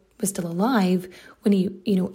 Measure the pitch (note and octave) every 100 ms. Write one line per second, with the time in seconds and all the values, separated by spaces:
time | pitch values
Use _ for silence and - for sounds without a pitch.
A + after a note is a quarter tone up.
0 | _ - F#3+ - E3+ E3+ A3 B3 F#3 F#3
1 | F3+ - - - A3 G3+ F#3 - - F#3
2 | F#3